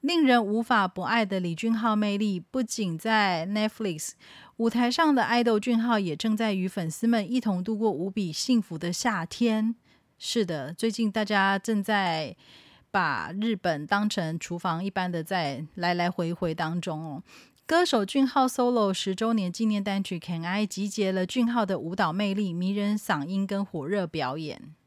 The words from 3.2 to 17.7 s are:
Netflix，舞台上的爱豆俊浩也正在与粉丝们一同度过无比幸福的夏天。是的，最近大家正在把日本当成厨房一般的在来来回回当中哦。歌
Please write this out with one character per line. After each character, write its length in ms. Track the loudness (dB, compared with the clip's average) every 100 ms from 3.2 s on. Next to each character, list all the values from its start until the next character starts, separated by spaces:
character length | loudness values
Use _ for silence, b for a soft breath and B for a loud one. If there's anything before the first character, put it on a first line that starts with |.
| 2 0 -2
Netflix， 640 | 0 -2 -2 -4 -4 -8 -12 B B B -2
舞 100 | 0
台 220 | 2 2
上 240 | 4 4
的 80 | 4
爱 220 | 4 4
豆 160 | 4 2
俊 200 | 2 0
浩 200 | 2 2
也 160 | 0 -2
正 200 | -2 0
在 180 | 0
与 140 | 0 -2
粉 220 | -2 -4
丝 160 | 0 2
们 260 | 2 2
一 80 | 0
同 240 | 0 0
度 140 | -2 0
过 140 | 0
无 180 | 0 -2
比 220 | -2 -4
幸 280 | -4 2 2
福 200 | 2 -4
的 120 | -4
夏 320 | -2 -2 -2
天。 520 | -6 0 2 2 0 -4 b b b _
是 260 | -4 -2
的， 300 | 0 -2 -6
最 160 | -4 -4
近 220 | 0 -2
大 120 | -2
家 360 | 0 2 4 2
正 240 | 0 -2
在 520 | 0 0 2 -2 -4 -10 B B B B B
把 420 | 0 0 0 -4 -4
日 160 | -2 0
本 300 | 0 -2 0
当 240 | 0 2
成 300 | 0 -2 -4
厨 180 | -6 -6
房 260 | -2 -2
一 60 | -2
般 200 | -2 -2
的 120 | -4
在 400 | -2 -2 -2 -4 -10 -4
来 180 | -2
来 160 | 2 0
回 240 | 0 -2
回 220 | -2 -2 -2
当 260 | -2 -4
中 180 | -4 -6
哦。 240 | -8 -10 -14 B B B
歌 180 | 0